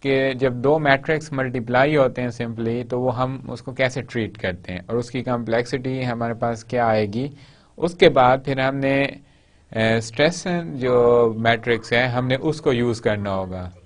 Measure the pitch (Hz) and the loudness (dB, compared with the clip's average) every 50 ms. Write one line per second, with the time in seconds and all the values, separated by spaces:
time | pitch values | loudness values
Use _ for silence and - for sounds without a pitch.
0 | - 139 135 135 135 135 131 123 135 131 123 123 120 139 151 160 151 143 135 131 | -2 0 2 2 2 0 0 0 0 0 0 0 2 2 2 2 2 2 2 2
1 | 135 - 160 151 156 - 139 135 131 127 123 127 113 123 123 123 135 151 156 147 | 0 -2 -4 -4 -4 -6 -6 -4 -4 -4 -4 -6 -4 0 2 2 2 4 4 2
2 | 131 123 127 127 123 123 117 - 120 117 113 110 117 113 117 123 120 120 127 123 | 2 2 0 -4 -6 -6 -6 -6 -8 -8 -6 -4 -4 -4 -4 -4 -4 -4 -4 -2
3 | 127 127 117 123 127 131 135 131 131 127 120 113 - 139 123 131 131 123 - 135 | -2 -2 -2 -2 -4 -4 -6 -8 -10 -12 -12 -12 -12 -8 -4 -2 -2 -2 -2 -4
4 | 123 - - 117 110 104 - - - 95 90 87 - - 90 90 - - 113 120 | -8 -6 -4 -4 -4 -4 -6 -6 -6 -6 -6 -8 -10 -10 -10 -10 -8 -6 -4 -4
5 | 120 - - 127 113 127 123 120 117 110 113 120 123 - - 131 127 131 131 131 | -4 -4 -6 -6 -4 -4 -4 -4 -2 -2 -2 -2 -2 -2 -4 -6 -4 -4 -4 -4
6 | 127 123 117 117 117 117 117 113 123 117 117 110 - - 127 123 117 113 110 110 | -4 -4 -4 -4 -4 -4 -4 -4 -4 -4 -4 -4 -6 -4 -2 0 2 2 2 2
7 | 107 101 101 117 135 143 - - - - - _ _ _ _ - - 175 175 - | 0 0 -2 -4 -6 -6 -8 -14 -20 -20 -20 _ _ _ _ -4 -4 -2 2 4
8 | 185 160 131 135 127 123 131 135 135 143 135 131 131 135 135 139 135 135 139 139 | 4 6 6 6 6 6 4 2 0 -2 -2 0 0 0 0 0 0 2 2 2
9 | 139 - - - - _ _ _ _ _ _ _ _ - - 110 110 113 113 113 | 0 -2 -4 -10 -20 _ _ _ _ _ _ _ _ -6 -2 0 2 2 2 0
10 | 113 - - - 147 165 180 - - 185 175 175 170 165 147 131 123 127 123 120 | -2 -2 0 2 2 2 2 0 -4 -4 -2 -2 -4 -6 -6 -2 0 2 4 6
11 | 120 120 120 120 120 113 110 110 113 113 117 113 113 123 117 107 - - 117 117 | 6 6 6 6 6 4 2 2 2 2 2 2 2 0 0 0 0 0 2 2
12 | 127 127 120 123 127 127 131 135 - 156 151 156 - 151 127 120 120 120 113 113 | 2 2 0 0 0 0 0 0 0 -2 -2 0 0 0 2 2 2 0 0 0
13 | - 117 107 104 101 101 95 95 95 90 92 92 90 90 - - - | 0 0 0 0 -2 -2 -2 -2 -4 -6 -8 -10 -10 -12 -14 -14 -8